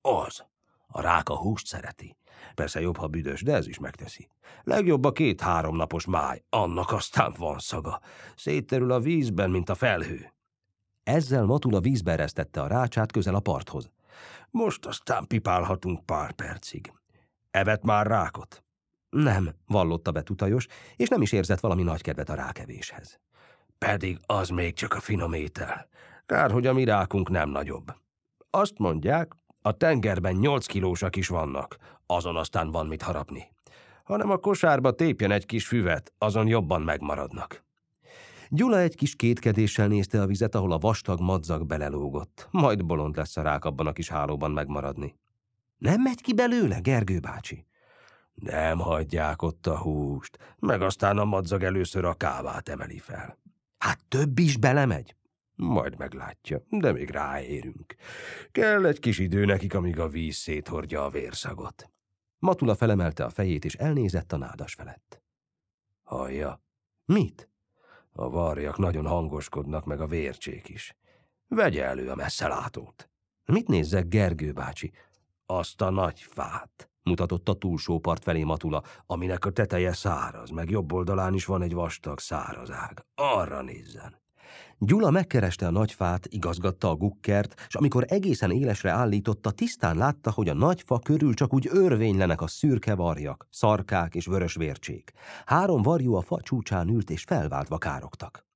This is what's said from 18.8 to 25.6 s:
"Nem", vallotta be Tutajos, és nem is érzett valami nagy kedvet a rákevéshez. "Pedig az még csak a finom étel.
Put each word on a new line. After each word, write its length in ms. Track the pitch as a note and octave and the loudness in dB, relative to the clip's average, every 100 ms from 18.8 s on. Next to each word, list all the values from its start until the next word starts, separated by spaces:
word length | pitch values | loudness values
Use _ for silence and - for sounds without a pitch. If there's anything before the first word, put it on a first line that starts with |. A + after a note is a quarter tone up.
| _ _ _ | _ _ _
"Nem", 440 | C3+ D3+ G2 F2+ - _ | 2 4 4 0 -4 _
vallotta 440 | G2+ E2+ E2 - | 2 2 0 -2
be 120 | D#2+ | -4
Tutajos, 440 | D2+ F#2+ G2 A#2 - - - - | -6 -2 0 0 -2 -14 -20 -4
és 120 | A#3+ | 0
nem 140 | A#3+ | 2
is 100 | A2 | 2
érzett 280 | G#2 E2+ F#2+ | 2 2 0
valami 220 | A2+ F#2 | 2 2
nagy 200 | F2 D#2+ | 0 -2
kedvet 260 | - C#2 D2 | -4 -6 -6
a 60 | |
rákevéshez. 840 | D2 C2+ - - - - - - - _ _ _ _ _ _ | -6 -8 -10 -14 -14 -14 -16 -20 -20 _ _ _ _ _ _
"Pedig 400 | - G#2 F#2+ F2 _ | -2 0 -2 -4 _
az 220 | G#2 F2+ | 0 0
még 260 | F2+ F2 | 0 -2
csak 200 | E2 - | -2 -4
a 60 | G2 | -4
finom 320 | - G#2 E2+ | -2 -2 0
étel. 560 | D#2+ D2+ - | -2 -4 -8